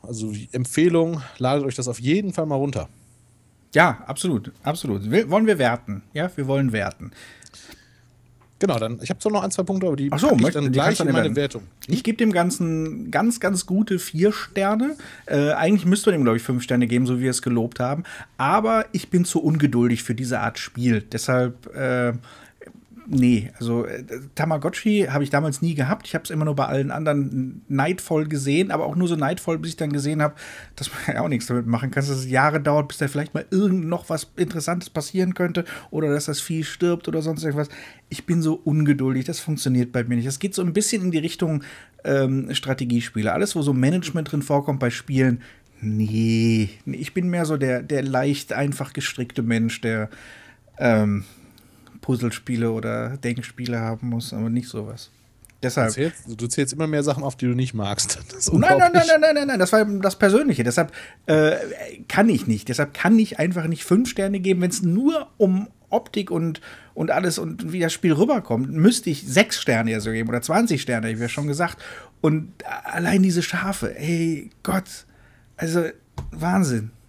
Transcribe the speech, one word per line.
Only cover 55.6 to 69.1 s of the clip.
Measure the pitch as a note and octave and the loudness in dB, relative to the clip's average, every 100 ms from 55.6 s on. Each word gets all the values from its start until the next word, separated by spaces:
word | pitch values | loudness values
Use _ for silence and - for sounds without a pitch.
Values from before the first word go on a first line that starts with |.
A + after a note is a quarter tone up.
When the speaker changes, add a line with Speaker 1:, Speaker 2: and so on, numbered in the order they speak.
Speaker 2:
Deshalb | B2+ - A2+ | -2 0 0
Speaker 1:
Du | |
zählst, | A2 D#3 - - A2 | 0 -4 -4 -16 -8
du | A#2+ | -4
zählst | - C3+ | -2 -2
immer | C#3+ D#3 | -2 -2
mehr | D3+ | 0
Sachen | D3 C#3 | 0 -2
auf, | C#3 | -4
die | - B2+ | -2 -2
du | |
nicht | B2 B2+ | 0 -2
magst. | A2+ G2+ G#2 - - | -2 -4 -4 -4 -6
<laughs> | - | -10
Das | - - | -6 2
ist | |
Speaker 2:
Nein, | E3 | 4
nein, | D4 F#4+ | 6 8
nein, | |
Speaker 1:
unglaublich. | F4+ F4 E4 | 8 6 6
Speaker 2:
nein, | D#4+ | 6
nein, | D#4 | 6
nein, | D4 C#4 | 4 0
nein, | A#3 | 2
das | F3+ | 4
war | A3 | 4
das | G#3 G3+ F#3+ - | 4 2 0 4
Persönliche. | G3+ G#3+ D4 C3+ | 4 6 4 2
Deshalb, | A#2+ F3 D#3 - - - | 2 2 0 -4 -20 -12
äh, | - D#3 D#3 - - - - - - | 2 4 4 2 -4 -10 -12 -14 0
kann | - A3+ | 4 6
ich | F3 - | 4 2
nicht. | G#2+ - | 0 0
Deshalb | B2+ C#3+ | -2 -2
kann | - F#3 A3+ | 0 4 6
ich | A3 - | 4 0
einfach | E3 F3 D#3+ | -2 0 -2
nicht | D#3+ | -4
fünf | - G3+ B3 | 2 2 2
Sterne | - G3 G3 | -2 -2 0
geben, | F#3 F3+ | 0 2
wenn's | F3+ - | 0 0
nur | F#3 F#3 C#4 D#4+ C4+ _ | 2 2 2 0 -6 _
um | G3 F#3 G#3+ _ _ | 2 2 -2 _ _
Optik | A3 - G#3+ F#3+ | -4 -2 -6 -2
und, | E3+ E3 D#3 - - - | -2 -2 -6 -14 -20 -16
und | - E3 | -6 0
alles | - F#3 - | 0 0 -2
und | E3 E3 D#3+ | -6 -8 -6
wie | F3+ | -2
das | E3 | -2
Spiel | - F3 | 0 2
rüberkommt, | D3+ A#3 B3+ - A2+ C3+ | 4 4 2 0 -2 -2
müsste | D#3 F#3 A#3+ | 4 4 4
ich | - | -2